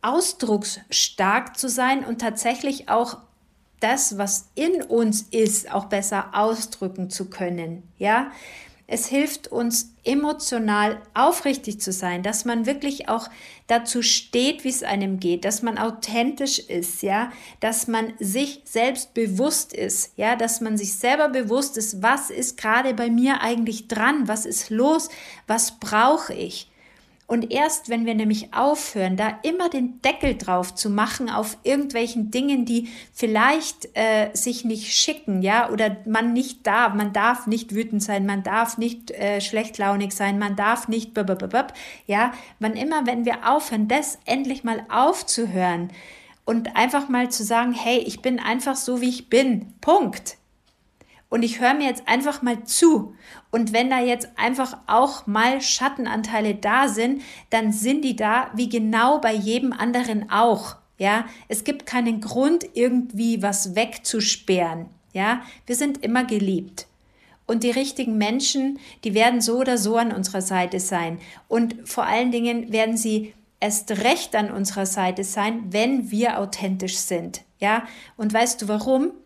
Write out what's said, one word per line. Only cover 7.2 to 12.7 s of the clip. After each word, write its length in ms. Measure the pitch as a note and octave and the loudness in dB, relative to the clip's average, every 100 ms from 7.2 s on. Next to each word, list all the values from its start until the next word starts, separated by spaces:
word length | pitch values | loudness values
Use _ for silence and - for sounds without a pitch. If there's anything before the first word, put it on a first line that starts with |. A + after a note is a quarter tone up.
| F#3 | -10
können, 520 | - F3+ F3 E3 E3+ - _ | -6 -6 -4 -8 -10 -16 _
ja? 320 | G3 A3+ C#4 - - - - - - | 0 2 0 -10 -20 -20 -20 -20 -8
Es 180 | A#3 - | -6 -2
hilft 420 | C4+ D4+ - - | 0 0 -4 -8
uns, 460 | - A#3+ A#3 - - | -4 -2 -2 -4 -8
emotional 960 | - C#4 D4 D4+ - A#3+ A3 G#3 G#3 A3 - | -2 0 0 -2 -4 -2 0 2 2 0 -6
aufrichtig 680 | G#3+ C4+ E4+ C#4+ C4+ - G#3+ | 2 4 4 0 -2 -4 -6
zu 120 | - | -6
sein, 300 | F#3 F3+ F3 | -4 -4 -4
dass 220 | F#3+ G#3+ | -4 -4
man 220 | A#3+ A#3 | -2 -2
wirklich 420 | A3+ | 0